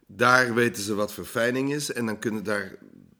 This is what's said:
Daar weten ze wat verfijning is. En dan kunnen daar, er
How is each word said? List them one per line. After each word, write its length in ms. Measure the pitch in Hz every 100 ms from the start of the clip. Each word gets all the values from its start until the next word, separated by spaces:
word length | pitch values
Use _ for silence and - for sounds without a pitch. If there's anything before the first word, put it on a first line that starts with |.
| _
Daar 460 | 101 123 127 123
weten 300 | 117 120 -
ze 120 | 101 101
wat 180 | 104
verfijning 600 | - 87 123 117 127 139
is. 200 | 147 143
En 120 | 123 117
dan 140 | 107
kunnen 240 | 120 107
daar, 180 | 98 104
er 140 | 98 - 50 - - _